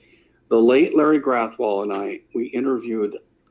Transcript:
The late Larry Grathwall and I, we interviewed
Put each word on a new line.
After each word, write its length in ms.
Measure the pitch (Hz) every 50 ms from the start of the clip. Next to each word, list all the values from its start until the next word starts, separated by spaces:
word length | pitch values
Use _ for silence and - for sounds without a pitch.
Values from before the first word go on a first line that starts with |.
| _ _ _ _ _ _ _ _ _ _
The 80 | 113
late 400 | 113 113 117 127 135 165 - -
Larry 240 | 156 147 151 156 147
Grathwall 640 | 135 135 127 120 113 113 - - 123 107 101 98 101
and 80 | 104
I, 300 | 98 98 101 98 92 - _ _ _
we 120 | 120 117
interviewed 720 | - - 120 135 139 131 117 117 120 113 110 104 104 104 - - _ _ _ _ _